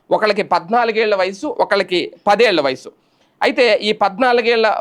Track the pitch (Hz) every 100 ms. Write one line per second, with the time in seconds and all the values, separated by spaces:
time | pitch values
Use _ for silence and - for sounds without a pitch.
0 | - 170 208 202 165 175 165 240 233 220
1 | 214 196 185 196 294 - - 202 185 180
2 | - - 202 202 233 170 139 131 104 -
3 | _ _ _ - 240 269 233 202 208 208
4 | 196 190 254 240 233 233 220 -